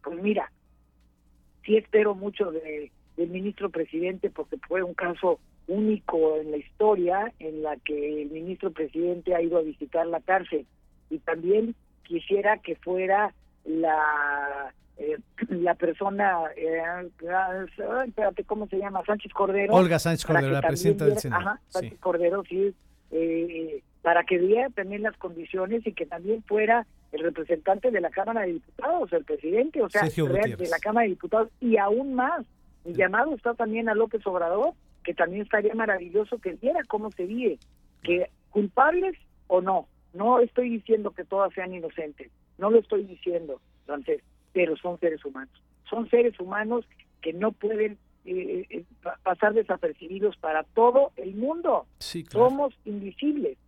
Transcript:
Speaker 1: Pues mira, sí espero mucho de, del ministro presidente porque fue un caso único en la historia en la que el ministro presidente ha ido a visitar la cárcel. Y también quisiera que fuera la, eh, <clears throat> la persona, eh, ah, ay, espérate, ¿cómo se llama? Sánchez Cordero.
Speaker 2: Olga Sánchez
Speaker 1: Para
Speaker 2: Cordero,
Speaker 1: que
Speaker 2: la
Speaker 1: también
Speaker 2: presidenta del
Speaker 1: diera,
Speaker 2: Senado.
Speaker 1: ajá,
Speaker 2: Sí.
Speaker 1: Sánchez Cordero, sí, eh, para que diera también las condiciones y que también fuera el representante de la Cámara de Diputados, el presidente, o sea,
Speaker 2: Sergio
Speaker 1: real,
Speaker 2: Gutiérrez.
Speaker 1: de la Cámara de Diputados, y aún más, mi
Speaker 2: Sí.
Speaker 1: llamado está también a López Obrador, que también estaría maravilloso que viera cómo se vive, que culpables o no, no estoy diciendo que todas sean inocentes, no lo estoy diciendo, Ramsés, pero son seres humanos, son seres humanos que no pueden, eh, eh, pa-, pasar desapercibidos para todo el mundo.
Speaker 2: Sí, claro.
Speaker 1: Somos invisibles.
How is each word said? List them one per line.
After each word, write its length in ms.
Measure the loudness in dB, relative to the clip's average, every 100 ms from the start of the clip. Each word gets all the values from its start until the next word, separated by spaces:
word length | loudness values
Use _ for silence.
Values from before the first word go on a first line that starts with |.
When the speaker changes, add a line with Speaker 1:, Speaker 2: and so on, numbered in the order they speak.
Speaker 1:
Pues 180 | -8 -4
mira, 300 | 0 0 -2 _ _ _ _ _ _ _ _ _ _ _ 2
sí 120 | 2
espero 380 | 4 2 4 0
mucho 360 | -6 -4 -4
de, 400 | -4 -6 -10 -10 _ _ -6
del 120 | -4
ministro 400 | -4 -6 -6 -6
presidente 600 | -4 -4 -4 -4 -4 -6
porque 280 | -6 -10 -10 -4
fue 140 | -4
un 120 | -4
caso 460 | -4 -4 0 0 0 _ _ -6
único 720 | 0 2 0 0 2 4 2
en 140 | -2
la 60 | -6
historia 760 | -8 _ 4 4 2 2 -2 -6
en 220 | -10 -6
la 140 | -6 -6
que 460 | -4 -4 -2 -4
el 80 | -6
ministro 400 | -8 -8 -6 -6
presidente 640 | -4 -6 -2 -2 -2 0 0
ha 60 |
ido 160 | 2 2
a 40 |
visitar 460 | 0 -6 -4 -2 -2
la 120 | -4
cárcel. 440 | 0 0 0 -6 -6 _ _ _ _
Y 100 | -8
también 560 | -4 -4 2 2 2 -6 _ _
quisiera 540 | -8 -8 -2 0 2 0
que 160 | -2 -8
fuera 560 | -4 -2 0 2 0 -4 _ _ -6
la, 1080 | -2 2 2 2 0 0 -2 -4 -6 -10 -14 _ -10
eh, 200 | -6 -6 -8 -8
<clears throat> 120 | -6
la 260 | 0 0 2
persona, 640 | 0 0 -4 0 2 2 -2 -4
eh, 240 | -4 -2 -4 -6 -10 _ -4
ah, 340 | -2 0 -4 -8 -8 -4 -4
ay, 100 | -4
espérate, 340 | 0 -2 -2 -6
¿cómo 220 | -6 -4
se 100 | -4
llama? 260 | -4 -4 -2
Sánchez 260 | -4 -4
Cordero. 400 | -2 0 2 6 6
Speaker 2:
Olga 240 | 6 4
Sánchez 260 | 2 -2 2
Speaker 1:
Para 140 | 2
Speaker 2:
Cordero, 100 | 2
Speaker 1:
que 40 | 2
Speaker 2:
la 60 |
Speaker 1:
también 360 | 0 2 2 4
Speaker 2:
presidenta 80 | 4
del 80 |
Speaker 1:
diera, 80 | 2
Speaker 2:
Senado. 200 | 0 -2 -2
Speaker 1:
ajá, 120 | -6 _
Speaker 2:
Sí. 40 | -6
Speaker 1:
Sánchez 200 | -6 -4
Cordero, 440 | -2 2 2 0 -4
sí, 240 | -2 -2 -2 _ _ _
eh, 720 | -2 0 0 -4 -6 -8 -10 _ _
para 220 | 4 4
que 160 | 4 2
diera 300 | 4 4 2
también 340 | -4 -6 -4
las 140 | -4 -6
condiciones 680 | -12 -10 -8 -6 -2 -2 -4
y 80 |
que 120 | -6 -8
también 360 | -8 -4 -4
fuera 440 | 0 0 4 2 2 _ _
el 100 | -4
representante 680 | -4 -4 -2 0 2 2 2
de 100 | 0
la 80 | -2
Cámara 300 | -4 -2 -2
de 120 | -4
Diputados, 580 | -6 _ -8 -2 -2 0
el 120 | -2 -2
presidente, 560 | -6 -2 0 0 0
o 60 | 0
sea, 120 | 2
Speaker 2:
Sergio 260 | 0 0 0
Speaker 1:
real, 100 | 2
Speaker 2:
Gutiérrez. 260 | 0 -2 -2
Speaker 1:
de 20 | -2
la 40 |
Cámara 240 | 0 2
de 60 | 2
Diputados, 400 | -2 0 0 0 _
y 180 | 2 2
aún 360 | 4 2 0
más, 280 | 0 0 -2 -6 _ _ _ -8
mi 80 |
Speaker 2:
Sí. 60 | 0
Speaker 1:
llamado 340 | 2 2 0 0
está 180 | -4 -2
también 340 | -2 0 0
a 60 | 2
López 300 | 2 0 -2
Obrador, 480 | -2 0 2 0 -2 _ _
que 100 | -8 0
también 260 | 0 0
estaría 320 | 0 2 2
maravilloso 640 | 0 0 0 0 -2 -2 -4
que 160 | -6
viera 300 | -4 -2 -2 -2
cómo 220 | -4 -6
se 140 | -6 -6
vive, 320 | -2 -2 -2 _ _ _ _
que 260 | -2 0 0 _ _
culpables 640 | -2 0 4 4 4 0 -4 -16 _ _
o 120 | 2
no, 280 | 2 -2 -2 _ _
no 260 | -4 2 4
estoy 300 | 4 2 -2
diciendo 420 | -4 0 0 0
que 120 | -10
todas 280 | -4 0 0
sean 200 | -2 -8
inocentes, 560 | -8 -10 -8 -10 -12 -20 _ _ -4
no 100 | 4
lo 80 | 4
estoy 240 | 4 -2 -2
diciendo, 540 | -6 -4 -4 -4 -12 _ _ -8
Ramsés, 340 | -8 -2 -4 _ _ _
pero 240 | 0 0 0
son 220 | -4 -2
seres 260 | -2 -2 -10
humanos, 360 | -12 -14 _ _ _ -8
son 180 | -6 2
seres 280 | 4 4 2
humanos 460 | -6 -4 -2 -2 -4 _ -20 _
que 120 | -8
no 180 | -2 -2
pueden, 440 | 0 -4 0 0 -2 _ _ -8
eh, 400 | -6 -4 -6 -6
eh, 140 | -12 -12 _
pa-, 160 | -12 -4
pasar 300 | -2 2 4 2
desapercibidos 840 | 0 -2 -2 -6 -12 -2 -2 -2
para 260 | -2 -2
todo 480 | 0 4 6 6 4 0
el 200 | -10 -4
mundo. 520 | -4 -2 0 0 -2 _
Speaker 2:
Sí, 260 | -10 -10
claro. 260 | -4 6 6
Speaker 1:
Somos 240 | 6 -2 -4 -10
invisibles. 720 | -8 -10 -4 -2 0 -4 -6